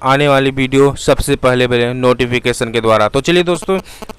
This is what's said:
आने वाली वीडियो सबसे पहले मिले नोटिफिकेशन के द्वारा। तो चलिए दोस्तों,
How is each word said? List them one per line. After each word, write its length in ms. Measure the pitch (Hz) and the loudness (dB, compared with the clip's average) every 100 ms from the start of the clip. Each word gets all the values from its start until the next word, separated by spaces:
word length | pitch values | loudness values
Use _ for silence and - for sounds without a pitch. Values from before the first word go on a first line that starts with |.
आने 260 | 131 135 147 | 0 2 2
वाली 220 | 135 135 | 2 0
वीडियो 440 | 135 131 135 139 | -2 0 2 2
सबसे 420 | 135 - 139 - 139 | 2 0 0 0 0
पहले 320 | 127 123 123 | 0 2 0
मिले 240 | 120 120 | 0 -2
नोटिफिकेशन 800 | 127 127 117 123 123 123 120 117 | 0 0 2 0 -2 -2 -4 -4
के 80 | 113 | -2
द्वारा। 280 | 113 110 107 | 2 2 2
तो 120 | 135 | 0
चलिए 220 | 135 175 | 0 0
दोस्तों, 380 | 175 170 - 190 - - - | 0 -2 -4 -6 -6 -16 -16